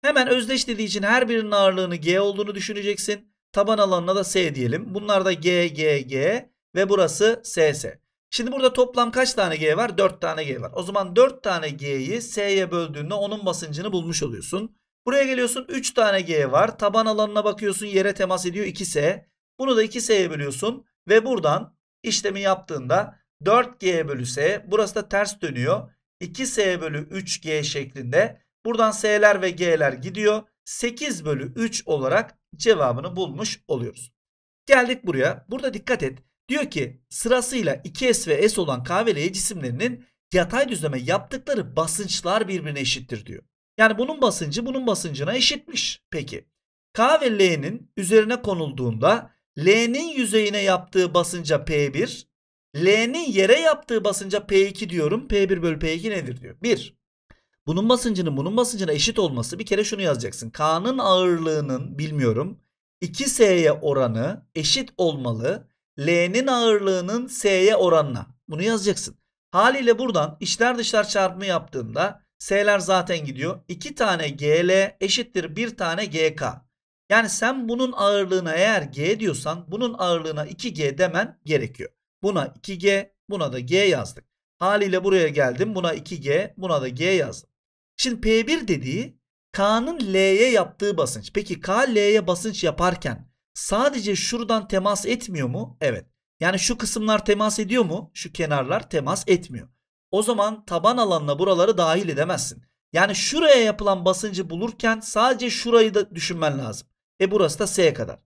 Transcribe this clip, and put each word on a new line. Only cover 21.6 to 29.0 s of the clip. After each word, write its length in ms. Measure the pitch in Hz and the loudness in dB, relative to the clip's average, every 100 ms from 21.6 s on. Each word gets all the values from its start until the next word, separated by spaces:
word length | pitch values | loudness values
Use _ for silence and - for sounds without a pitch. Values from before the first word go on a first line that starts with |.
| - _ _ _ | -4 _ _ _
işlemi 380 | 233 220 208 190 | -4 -2 -2 -2
yaptığında 800 | 196 185 - 151 123 170 208 - _ _ 160 | 0 0 -2 -10 0 0 0 -10 _ _ 4
dört 340 | 226 247 - | 4 4 -2
G 280 | 190 170 147 | 0 0 -2
bölü 180 | 135 123 | -4 -4
S, 400 | 127 156 208 - | 0 0 0 -2
burası 280 | 208 202 214 | 0 0 -2
da 140 | 202 | -2
ters 320 | 196 202 208 | -2 -2 -4
dönüyor. 500 | 165 127 131 196 - _ _ _ | -8 -4 0 -2 -4 _ _ _
İki 260 | 180 - 262 | -14 -6 -4
S 360 | - 196 175 | 0 0 0
bölü 160 | 160 147 | -4 -8
üç 440 | 147 196 190 - | -8 -10 -8 -8
G 220 | 160 156 | -4 -4
şeklinde. 800 | 151 143 131 143 123 147 220 - _ _ 226 | -4 -6 -8 -12 -2 0 0 -4 _ _ -6
Buradan 260 | 226 220 | 0 0
S'ler 500 | 214 | 2